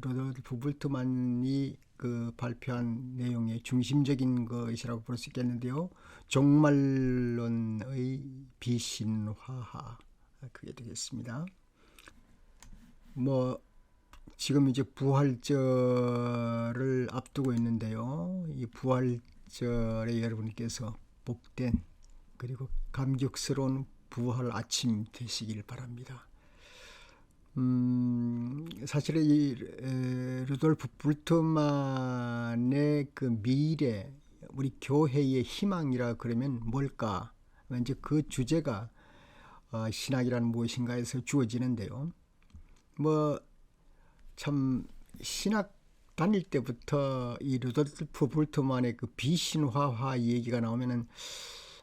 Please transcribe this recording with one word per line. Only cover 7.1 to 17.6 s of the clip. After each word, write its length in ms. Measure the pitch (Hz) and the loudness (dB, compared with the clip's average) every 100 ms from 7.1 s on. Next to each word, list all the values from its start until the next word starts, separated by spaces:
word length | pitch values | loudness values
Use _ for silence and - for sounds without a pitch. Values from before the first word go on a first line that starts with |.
| 127 123 120 117 117 113 110 127 135 127 131 135 131 135 - | 2 2 0 0 0 0 -2 -4 -4 -2 -4 -8 -14 -18 -8
비신화화, 1400 | 123 120 - - 110 110 107 107 - 127 113 - 113 117 - - - - 131 | -2 0 -2 -4 -2 -2 -2 -6 -10 -10 -10 -12 -12 -14 -20 -20 -20 -18 -18
그게 220 | - - | -16 -16
되겠습니다. 720 | - 120 - - 117 117 120 180 - _ _ _ - - - - - - - - - - - - | -14 -12 -10 -8 -8 -8 -8 -8 -12 _ _ _ -20 -20 -20 -20 -20 -20 -20 -20 -20 -20 -20 -14
뭐 460 | 135 131 131 127 127 _ - - _ _ - - - | -4 0 2 0 -2 _ -20 -20 _ _ -20 -20 -8
지금 320 | - 139 135 | 2 4 4
이제 140 | 127 | 4
부활절을 2250 | 131 - 135 135 143 120 - 143 131 127 123 123 123 120 120 120 117 117 117 120 131 127 123 | -2 0 2 4 4 2 0 2 4 4 4 4 2 2 0 0 0 0 -2 0 0 0 0
앞두고 420 | 127 - - 135 | -4 -6 -2 0
있는데요. 920 | 117 | 2